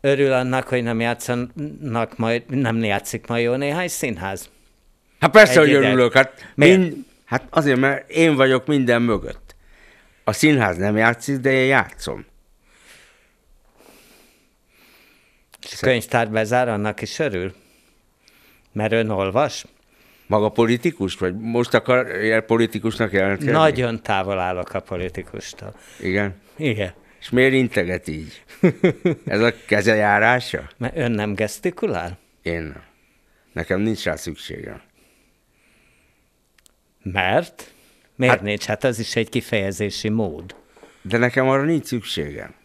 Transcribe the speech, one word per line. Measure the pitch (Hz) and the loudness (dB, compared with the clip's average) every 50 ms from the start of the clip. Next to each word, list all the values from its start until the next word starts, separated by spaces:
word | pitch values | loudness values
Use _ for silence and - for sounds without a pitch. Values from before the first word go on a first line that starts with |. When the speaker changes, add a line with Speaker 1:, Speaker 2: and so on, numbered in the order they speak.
Speaker 1:
Örül | - 139 139 135 143 135 131 | 2 2 2 4 4 4 4
annak, | 127 127 127 127 131 127 | 2 2 0 0 -2 -2
hogy | - 127 123 117 | 0 -2 -2 -2
nem | 117 117 113 | -2 -2 0
játszanak | 117 120 117 - - - 123 123 123 123 - - 143 151 143 - 156 135 113 117 113 - - | 0 -2 -2 -4 -4 -4 -4 -4 -4 -8 -8 -12 -12 -10 -10 -10 -8 -4 -2 -2 -4 -4 -4
majd, | - 113 113 117 117 117 - | -4 -2 -2 -2 -2 -4 -4
nem | 127 135 135 117 113 113 113 | -4 -2 -2 0 0 0 0
játszik | 104 98 101 - - - 110 - | 0 -2 -2 -4 -6 -10 -10 -8
majd | - 117 117 117 | -4 -2 -2 0
jó | 117 123 | 0 -2
néhány | 131 139 143 147 175 180 | -2 -2 -4 -4 -4 -6
színház? | 175 - - - 127 107 82 90 98 98 92 - - _ _ _ _ _ _ _ _ _ _ _ _ _ _ | -6 -6 -6 -6 -6 -6 -6 -8 -8 -8 -8 -12 -18 _ _ _ _ _ _ _ _ _ _ _ _ _ _
Speaker 2:
Hát | - 170 | 0 8
persze, | - 214 214 127 | 10 10 10 10
Speaker 1:
Egy | 123 | 8
Speaker 2:
hogy | 175 156 139 | 6 8 8
Speaker 1:
ide- | 143 139 | 6 6
Speaker 2:
örülök. | 131 107 104 127 123 117 - | 4 4 4 4 4 4 6
Hát | 135 135 - - - - - - | 4 4 4 -2 -20 -20 -12 0
Speaker 1:
Miért? | - 147 170 185 190 | 6 6 8 8 8
Speaker 2:
mind-, | 185 165 - - - _ _ _ _ | 4 2 -2 -10 -14 _ _ _ _
hát | - 117 135 - - | -6 -6 -6 -4 -2
azért, | - 160 151 147 131 123 | -2 0 2 2 2 4
mert | 135 139 139 135 - - | 2 2 0 -2 -8 -6
én | - 165 165 160 151 | 0 2 4 4 6
vagyok | 131 135 135 139 - - | 4 4 4 4 2 2
minden | - 151 139 131 120 120 117 | 0 0 2 4 4 4 4
mögött. | 120 117 110 92 67 67 67 - - - - _ _ _ - _ - - - _ _ _ _ _ _ | 4 2 0 0 -2 -8 -14 -14 -20 -20 -20 _ _ _ -20 _ -20 -20 -20 _ _ _ _ _ _
A | - 104 | -4 0
színház | - - 156 151 131 113 98 87 | 2 4 4 4 4 2 0 0
nem | 85 95 104 107 | 0 -2 0 2
játszik, | 107 110 117 120 120 - - 139 | 2 2 2 2 0 -4 -6 -6
de | 131 123 135 | -2 0 0
én | 131 131 131 | 2 2 2
játszom. | 131 139 123 95 - - - - - 64 - - _ _ _ _ _ _ _ _ _ _ _ _ - - - - _ _ _ _ _ _ _ _ _ _ _ _ _ _ _ - - - - _ _ - _ _ _ _ _ _ _ _ _ _ _ _ _ _ _ _ _ _ _ _ _ _ _ _ _ _ _ - - - | 2 2 2 0 -2 -8 -12 -10 -10 -10 -10 -14 _ _ _ _ _ _ _ _ _ _ _ _ -20 -20 -20 -20 _ _ _ _ _ _ _ _ _ _ _ _ _ _ _ -20 -20 -20 -20 _ _ -20 _ _ _ _ _ _ _ _ _ _ _ _ _ _ _ _ _ _ _ _ _ _ _ _ _ _ _ -20 -20 -18
Speaker 1:
És | - | -16
Speaker 2:
Szer- | - - - 135 | -12 -4 0 0
Speaker 1:
könyvtár | 127 117 - - - 120 117 107 | 0 0 -2 -2 -2 -2 -2 0
bezár, | 110 110 110 107 120 123 127 120 | -2 -4 -2 0 0 0 0 0
annak | 110 101 104 107 104 - | -2 -4 -4 -4 -6 -6
is | 113 - - - | -10 -12 -6 -6
örül? | 160 139 101 90 90 95 95 _ _ _ _ _ _ _ _ _ _ _ _ _ _ _ _ _ _ _ _ _ _ _ | -6 -4 -4 -6 -6 -8 -10 _ _ _ _ _ _ _ _ _ _ _ _ _ _ _ _ _ _ _ _ _ _ _
Mert | _ 107 107 110 | _ -4 -2 0
ön | 110 113 113 110 | 0 0 0 0
olvas? | 104 95 98 95 95 123 151 131 - - - - _ _ _ _ _ _ _ _ _ _ _ | -2 -2 -2 0 0 0 0 0 -4 -10 -14 -18 _ _ _ _ _ _ _ _ _ _ _
Speaker 2:
Maga | _ 101 107 104 107 | _ 0 0 0 0
politikus? | - - 117 113 120 117 - 170 - - 98 92 - | 2 2 2 2 2 0 0 -4 -4 -2 -6 -6 -4
Vagy | - 95 90 90 107 | -4 -4 -4 -4 -6
most | 113 113 117 120 123 - - | -8 -4 -2 -2 -2 2 0
akar | 117 - - 123 127 127 - - 92 104 | 0 2 2 0 0 0 -2 -6 -4 -2
ilyen | 110 110 113 110 | 0 0 0 0
politikusnak | - 113 117 117 110 - 107 101 113 110 - 117 101 | 0 2 2 2 0 -2 -4 -6 -6 -4 -2 -4 0
jelentkezni? | 98 98 95 98 98 95 147 139 | 0 0 2 2 0 -2 -2 0
Speaker 1:
Nagyon | 151 156 160 156 127 123 123 117 113 113 - | 2 4 4 2 2 0 -4 -4 -4 -6 -4
távol | - 104 95 92 95 101 92 | -4 -4 -2 -2 -4 -4 -4
állok | 90 92 92 90 85 - - | -4 -4 -4 -6 -8 -6 -8
a | 95 | -10
politikustól. | - - 92 87 92 90 85 95 87 - - 101 - - - - 101 98 - - - - - - | -8 -6 -8 -8 -8 -8 -8 -10 -12 -12 -16 -16 -14 -16 -16 -16 -16 -18 -18 -20 -20 -20 -20 -8
Speaker 2:
Igen? | - 95 92 101 104 98 92 - _ _ _ | -6 -2 -2 -2 -2 -4 -6 -12 _ _ _
Speaker 1:
Igen. | - 156 143 110 104 101 90 - - _ _ _ _ - | -4 -4 -4 -2 -2 -4 -8 -8 -18 _ _ _ _ -10
Speaker 2:
És | - | -2
miért | 117 123 127 135 131 | 2 4 4 4 4
integet | 131 127 113 - 104 87 87 90 87 - | 2 0 0 0 -2 -2 -2 -6 -8 -8
így? | - 78 78 80 76 - - _ _ - - - 175 - - - | -10 -10 -10 -12 -14 -18 -20 _ _ -2 2 2 2 2 2 0
Speaker 1:
<laughs> | 180 - - - 180 151 - - | 0 0 0 -4 -4 -4 -4 -6
Speaker 2:
Ez | - - 104 | -4 0 2
a | 113 117 - - - | 2 2 0 -2 -2
keze | - 104 104 92 113 110 | 0 0 2 2 2 2
járása? | 107 104 104 101 104 107 113 123 127 120 - - - - - - | 4 2 2 2 4 4 2 2 2 -2 -6 -10 -10 -10 -12 -12
Speaker 1:
Mert | _ 120 123 - | _ -8 -8 -4
ön | 170 127 120 | -4 -4 -2
nem | 113 104 104 107 101 | -2 -2 -4 -4 -4
gesztikulál? | 95 110 101 - - - 180 175 - 240 202 110 87 85 85 87 - _ _ _ _ | -4 -4 -4 -6 -6 -6 -6 -4 -4 -4 -4 -4 -4 -6 -8 -12 -14 _ _ _ _
Speaker 2:
Én | _ 85 85 85 | _ -6 -6 -6
nem. | 82 76 - - - _ _ _ _ _ _ _ _ _ _ _ _ _ _ | -6 -10 -12 -16 -20 _ _ _ _ _ _ _ _ _ _ _ _ _ _
Nekem | - 85 - 95 92 | -10 -4 -4 -2 -2
nincs | 104 113 110 - - | 0 -2 -2 -2 -4
rá | - 78 | -6 -6
szükségem. | 78 - 87 76 - - - 82 - - - - - _ _ _ _ _ _ _ _ _ _ _ _ _ _ _ _ _ _ _ _ _ _ _ _ _ _ _ _ _ _ _ _ _ _ _ _ _ _ _ _ _ _ _ _ _ | -6 -8 -12 -12 -12 -14 -14 -14 -14 -14 -14 -16 -18 _ _ _ _ _ _ _ _ _ _ _ _ _ _ _ _ _ _ _ _ _ _ _ _ _ _ _ _ _ _ _ _ _ _ _ _ _ _ _ _ _ _ _ _ _
Speaker 1:
Mert? | 98 92 101 90 92 107 156 175 - _ - - - _ _ _ _ _ _ _ _ _ | -4 -2 0 0 2 2 0 0 -2 _ -20 -20 -20 _ _ _ _ _ _ _ _ _
Miért | - 127 127 123 | 0 2 2 2
Speaker 2:
Hát | - 98 | 2 0
Speaker 1:
nincs? | 104 104 104 - | -6 -6 -4 -4
Hát | - 110 - - | -6 -4 -2 0
az | 131 120 110 | -2 -2 -2
is | 113 - - | -6 -4 -2
egy | 117 110 - | -2 -2 -2
kifejezési | - 120 104 - - 107 98 98 95 87 104 101 - - - 110 | -4 -6 -4 -2 -4 -2 -2 -4 -4 -4 -6 -6 -6 -4 -4 -2
mód. | 107 113 110 90 76 78 85 95 - - _ _ _ - - - _ _ | -2 -2 -2 -4 -6 -10 -14 -18 -20 -20 _ _ _ -20 -20 -20 _ _
Speaker 2:
De | _ 92 110 | _ -2 0
nekem | 117 120 123 - 135 131 131 | 0 0 2 2 2 2 2
arra | 135 135 139 | 2 2 0
nincs | 156 165 147 - | 0 -2 -2 -2
szükségem. | - 127 117 101 - - - - 73 73 - - - - _ | -4 -8 -8 -6 -6 -6 -6 -6 -8 -10 -12 -14 -16 -18 _